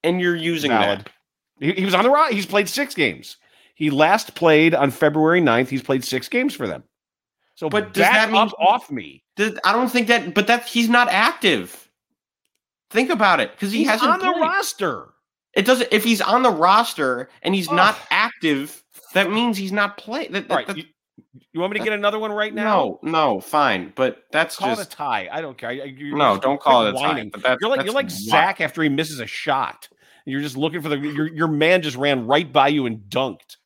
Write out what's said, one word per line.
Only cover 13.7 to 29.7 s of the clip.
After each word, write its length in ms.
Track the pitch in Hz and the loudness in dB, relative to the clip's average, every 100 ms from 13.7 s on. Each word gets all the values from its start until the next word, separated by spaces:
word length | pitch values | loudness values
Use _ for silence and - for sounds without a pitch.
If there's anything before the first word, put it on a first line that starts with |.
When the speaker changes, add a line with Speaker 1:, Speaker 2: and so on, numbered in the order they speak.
Speaker 1:
he 60 | 226 | 0
Speaker 2:
He's 100 | 277 | 0
Speaker 1:
hasn't 220 | 226 262 | 2 2
Speaker 2:
on 80 | 359 | 2
the 60 | 370 | 0
Speaker 1:
played. 80 | 339 | 0
Speaker 2:
roster. 680 | 311 392 381 - 294 110 - _ _ _ _ | 0 -2 -4 -4 -4 -4 -12 _ _ _ _
Speaker 1:
It 100 | - | 0
doesn't, 240 | 196 254 233 | 2 2 2
if 140 | 214 | 0
he's 160 | 233 214 | 2 0
on 220 | - 233 | 2 4
the 80 | 254 | 2
roster 800 | 165 165 208 233 - 135 123 127 _ | 4 4 4 2 -2 -2 -2 -8 _
and 120 | - | -2
he's 160 | 196 165 | -2 0
not 240 | - 196 | 4 4
Speaker 2:
Ugh. 60 | 214 - | 2 -2
Speaker 1:
active, 720 | 180 226 - 160 139 147 - _ - - | -2 -2 -2 -2 -2 -4 -14 _ -20 -2
that 160 | 185 185 | 0 0
means 260 | 214 240 196 | 0 0 -2
he's 160 | 196 | -4
not 240 | 208 202 202 | -2 -2 -4
play-, 320 | - 262 320 | -10 -10 -6
that, 200 | 190 - | -8 -4
that, 20 | |
Speaker 2:
All 60 | 160 | -4
right, 80 | 120 | -4
Speaker 1:
that 100 | 190 | -12
Speaker 2:
you, 80 | 151 _ _ _ _ 120 _ | -14 _ _ _ _ -20 _
you 80 | 165 | -6
want 120 | 185 | -4
me 60 | 208 | -4
to 60 | |
get 80 | 220 | -4
another 240 | 208 208 214 | -2 -2 -2
one 120 | 220 | -6
right 240 | 208 214 | -4 -4
now? 440 | 214 214 196 120 - | -2 0 2 0 -4
Speaker 1:
No, 80 | 156 | -2
no, 300 | 165 147 98 | 0 2 0
fine, 520 | - 151 139 95 85 - | -2 2 2 0 -4 -2
but 280 | 131 - _ | -2 -2 _
that's 260 | 151 160 - | -2 -2 -4
Speaker 2:
Call 120 | 196 | -4
Speaker 1:
just 140 | 220 | -4
Speaker 2:
it 100 | 196 | -8
a 40 | - | -8
tie. 320 | 143 110 90 | -4 -4 -6
I 80 | 147 | -10
don't 160 | 156 123 | -10 -12
care. 120 | 120 | -10
I, 20 | |
you, 420 | 127 139 131 147 | -10 -12 -14 -8
Speaker 1:
No, 180 | 143 135 | 2 2
Speaker 2:
you're 80 | 98 | 4
Speaker 1:
don't 200 | 131 143 | 0 0
call 260 | 151 127 107 | 4 4 4
it 40 | |
a 20 | |
tie, 60 | 98 143 | 0 -2
Speaker 2:
whining. 220 | 127 107 | -2 -6
Speaker 1:
but 120 | 104 | -4
that's, 160 | 127 127 | -2 0
Speaker 2:
You're 100 | 214 | 0
like, 80 | 269 | -2
Speaker 1:
that's 80 | 202 | -2
Speaker 2:
you're 80 | |
like 120 | 262 240 | -4 -4
Speaker 1:
wild. 140 | 143 | -8
Speaker 2:
Zach 400 | 98 151 175 - | 0 2 2 0
after 220 | 156 165 | -6 0
he 60 | 156 | 0
misses 280 | 139 156 143 | 0 -4 -8
a 60 | 110 | -12
shot. 640 | - 151 135 131 | -8 -4 -2 -4